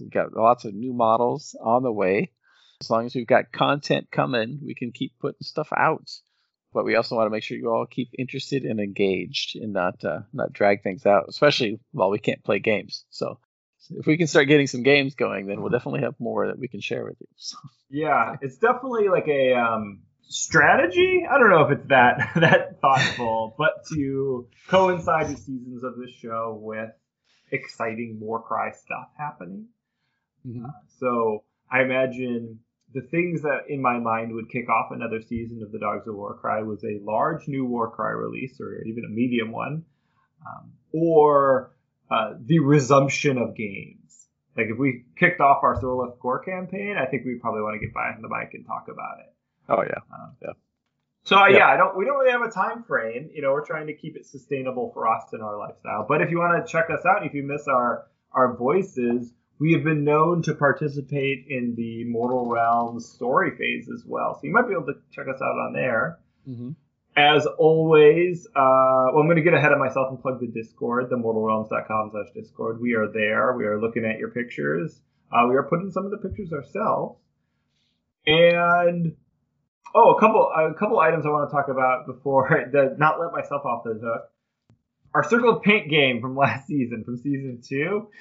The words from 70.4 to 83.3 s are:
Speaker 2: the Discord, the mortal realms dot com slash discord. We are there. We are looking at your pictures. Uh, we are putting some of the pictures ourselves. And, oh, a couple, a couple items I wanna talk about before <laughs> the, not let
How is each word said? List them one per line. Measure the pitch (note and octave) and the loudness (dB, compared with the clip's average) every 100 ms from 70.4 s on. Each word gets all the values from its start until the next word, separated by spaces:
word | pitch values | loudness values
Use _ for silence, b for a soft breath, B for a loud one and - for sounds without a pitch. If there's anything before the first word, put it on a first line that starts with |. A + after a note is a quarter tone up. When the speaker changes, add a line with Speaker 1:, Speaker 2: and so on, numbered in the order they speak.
Speaker 2:
the | A#2+ | -6
Discord, | A2+ A2+ - A#2+ A#2+ C3 | -8 -10 -8 -4 -2 -2
the | B2 | -2
mortal | A2+ A2 | -2 0
realms | A2 A2 G#2+ | 0 -2 -2
dot | A2 - | -6 -4
com | G#2+ G#2+ | -4 -4
slash | G#2+ G2+ | -8 -10
discord. | - - - A2+ A#2 | -12 -16 -8 -8 -4
We | A#2+ | -2
are | A2+ G#2 | 0 -2
there. | A2 G#2+ G#2+ A2 | -2 0 2 0
We | B2 G#2+ | 0 -2
are | G#2+ | -2
looking | A2+ A#2 A2 | -2 -2 -4
at | A2 | -4
your | A2+ | -6
pictures. | B2 A#2+ - C#3+ D#3+ E3 - _ _ _ | -8 -8 -6 -4 -4 -6 -10 _ _ _
Uh, | A2+ B2 | 0 2
we | |
are | C3+ | 2
putting | C#3 F3 F#3+ | 0 -2 -4
some | F#3 G3+ | -6 -8
of | |
the | G#3 | -8
pictures | F#3+ - F3+ | -10 -10 -10
ourselves. | D3 - G3 G#3+ - A#2 - _ _ _ _ _ _ _ _ _ _ - | -10 -10 -6 -2 -2 -4 -12 _ _ _ _ _ _ _ _ _ _ 2
And, | D#3+ E3+ E3+ F3 F3 F3 F3 E3 - _ _ _ _ _ _ - | 6 6 6 4 4 4 2 -2 -6 _ _ _ _ _ _ 0
oh, | A3 - | 6 8
a | - | 8
couple, | A3 B3+ - | 6 6 2
a | E3 D#3+ | 2 -2
couple | D#3 G#3 A3 | 0 0 2
items | E3 D#3+ D3 | 2 2 0
I | |
wanna | D3+ C#3+ | -2 -2
talk | D3 C#3 | -2 -2
about | C3 B2+ B2+ - | 0 0 0 -6
before | B2 C#3 C3+ C3+ | -8 0 2 4
<laughs> | D#3 B2 | 0 2
the, | C#3+ C3 C3+ | 2 2 2
not | D3+ D#3+ | 2 2
let | E3 | -4